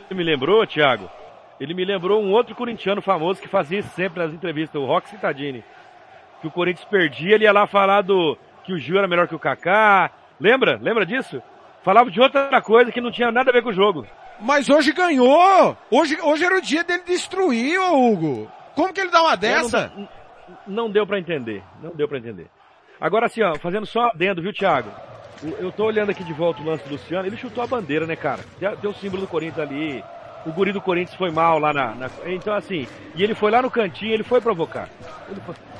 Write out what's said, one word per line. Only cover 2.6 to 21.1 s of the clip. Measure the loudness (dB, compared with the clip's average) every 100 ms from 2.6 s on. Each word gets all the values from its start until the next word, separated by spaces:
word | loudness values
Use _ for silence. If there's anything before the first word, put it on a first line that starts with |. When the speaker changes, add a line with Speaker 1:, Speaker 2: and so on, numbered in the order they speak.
| -8 -6 -4 -2
Speaker 1:
famoso | -2 0 -2 -4
que | -4
fazia | -4 -2 -4
isso | -6
sempre | -6 -6 -4
nas | -6
entrevistas, | -6 -6 -6 -6 -4
o | -2
Roque | -2 -2
Cittadini. | -8 -6 -4 -8 -10 -16 -20 -20 -20 -20 -20 -20 -14
Que | -8
o |
Corinthians | -4 -2 -4 0
perdia, | 2 2 0 2
ele | 4
ia | 6
lá | 6 4
falar | 2 4 4
do, | 4 2 2 -2 -8 -16
que | -8
o | -8
Gil | -2 0
era | 2
melhor | 2 0
que |
o | 0
Kaká. | -4 -2 2 4 6 6 2 -4 _ -2
Lembra? | 2 4 2 0
Lembra | 0 0
disso? | -2 -4 -6 -12 -14 -20 -20 -6
Falava | 4 4 4
de | 4
outra | 2 2 2 0
coisa | 4 4 4
que | 0
não | -6
tinha | -2 0
nada | 0 2
a |
ver | 2
com | 2
o |
jogo. | 2 2 0 -8 -18 -20 -8
Speaker 2:
Mas | 0 0 4
hoje | 4 4
ganhou! | 2 2 4 6 8 8 6 4 2 0
Hoje, | 2 2 0
hoje | 0 0 2
era | 0
o |
dia | 0 -2
dele | 0 -4 -2
destruir, | -4 -4 -2 0 0 0 0
ô | 2 4 4
Hugo! | 2 -2 -4 -10 -16 -10
Como | -4 -2
que | -2
ele | 2
dá | 4
uma | 4
Speaker 1:
É, |
não | 2
Speaker 2:
dessa? | 0 0 0 -2 -4
Speaker 1:
dá, | -8
n-, | -16 -18 -20 -20 -20 -20 -10
não | -6 -2
deu | 0
pra | 0